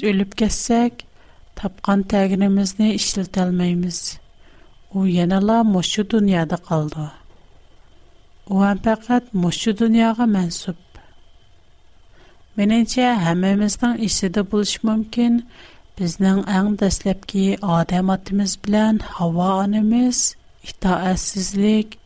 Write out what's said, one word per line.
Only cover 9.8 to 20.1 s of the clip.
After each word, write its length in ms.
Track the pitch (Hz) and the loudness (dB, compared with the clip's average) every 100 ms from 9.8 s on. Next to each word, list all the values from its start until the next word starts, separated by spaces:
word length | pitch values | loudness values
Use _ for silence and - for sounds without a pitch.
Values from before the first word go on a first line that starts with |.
| 226 226 226 226 240 | 2 4 2 2 0
mansub. 580 | 190 175 - - 170 - - - - - - - - - - - - - - - - - 214 | 0 -2 -6 -8 -12 -16 -20 -20 -20 -20 -20 -20 -20 -20 -20 -20 -20 -20 -20 -20 -20 -10 -2
Menimcha, 500 | 202 233 220 254 247 233 | 2 2 2 2 2 2
hammamizning 800 | 165 175 190 202 208 - 240 233 | 0 2 2 2 0 0 -2 0
esida 420 | 214 - 196 208 | -2 -2 -2 -2
bo'lishi 380 | 196 208 196 - | -2 -2 -2 -2
mumkin, 520 | 220 220 214 240 240 233 - - - - - | -2 -2 -2 0 2 0 -2 -14 -20 -20 -18
bizning 460 | - 175 - 190 196 190 | -6 -6 0 2 2 0
eng 240 | 190 208 202 | 0 0 0
dastlabki 680 | 196 - 196 190 - 196 190 196 196 | 0 0 -2 -4 -4 -2 0 0 0
odam 420 | 170 165 180 190 | 0 0 0 0
otamiz 440 | 190 - 196 196 - | -2 -4 -4 -4 -4
bilan 440 | 208 208 220 220 | -2 0 2 0
Havvo 460 | - - 170 170 185 | -2 -4 -2 0 0
onamiz 680 | 190 202 214 214 233 247 | 0 0 0 2 2 2